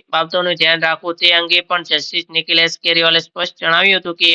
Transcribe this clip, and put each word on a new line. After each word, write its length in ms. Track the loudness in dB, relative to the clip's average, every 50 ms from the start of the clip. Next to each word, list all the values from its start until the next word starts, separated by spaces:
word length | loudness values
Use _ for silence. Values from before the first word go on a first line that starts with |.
| -8 _
બાબતોનું 500 | -4 -2 -2 -2 -2 -2 -2 -2 0 0
ધ્યાન 260 | 0 0 2 0 0
રાખવું 320 | -2 -2 -2 -4 -8 -4
તે 160 | 0 2 2
અંગે 260 | 2 2 2 0 0 0
પણ 200 | 0 0 -4 -4 -2
જસ્ટિસ 420 | -2 -4 -4 -4 -6 -6 -8 -8 -4
નિખિલ 280 | -6 -6 -4 0 0 0
એસ 160 | 0 0 -2 -4
કેરીવાલે 420 | -4 -2 0 2 2 2 2 0
સ્પષ્ટ 380 | -2 -6 -8 -8 -8 -8 -8 -6
જણાવ્યું 420 | -2 0 2 2 4 2 2 0
હતું 140 | -2 -6 -4
કે 120 | 0 0 2